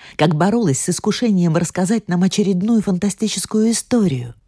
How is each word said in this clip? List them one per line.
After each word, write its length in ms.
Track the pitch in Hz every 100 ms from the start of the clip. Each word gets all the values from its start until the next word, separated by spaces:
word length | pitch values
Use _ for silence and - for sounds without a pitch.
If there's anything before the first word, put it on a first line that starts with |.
| - -
как 200 | 151 151
боролась 440 | 185 233 202 131
с 100 | -
искушением 680 | 175 - - 240 190 170 160
рассказать 500 | 170 - 180 226 -
нам 160 | 175
очередную 580 | 190 - 196 185 208 226
фантастическую 880 | 202 180 202 - 214 - - 214 220
историю. 640 | 226 - 240 190 131 120 -